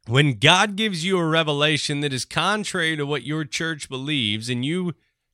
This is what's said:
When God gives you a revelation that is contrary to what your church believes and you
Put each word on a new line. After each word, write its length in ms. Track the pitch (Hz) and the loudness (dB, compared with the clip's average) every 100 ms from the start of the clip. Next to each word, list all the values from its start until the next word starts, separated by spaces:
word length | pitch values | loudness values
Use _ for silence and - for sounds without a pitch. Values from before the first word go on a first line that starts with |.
| - | 0
When 320 | 127 147 107 | 4 4 4
God 360 | 143 185 214 | 4 6 4
gives 300 | 196 220 175 | 0 -2 -2
you 140 | 180 185 | 0 0
a 80 | 165 | 2
revelation 760 | 160 151 143 151 147 - 143 | 2 2 2 2 2 -2 -2
that 120 | 147 | -2
is 100 | 127 | -4
contrary 720 | - 165 175 214 202 185 160 156 | -4 -2 0 0 -2 -2 -2 -2
to 80 | |
what 220 | 143 147 123 | -2 -4 -4
your 180 | 156 | -4
church 460 | 151 - 165 151 - | -4 -4 -4 -6 -8
believes 580 | 131 139 147 107 107 117 | -8 -2 0 0 0 -2
and 160 | 120 | -2
you 300 | 135 175 180 - _ _ _ | -2 -2 -2 -6 _ _ _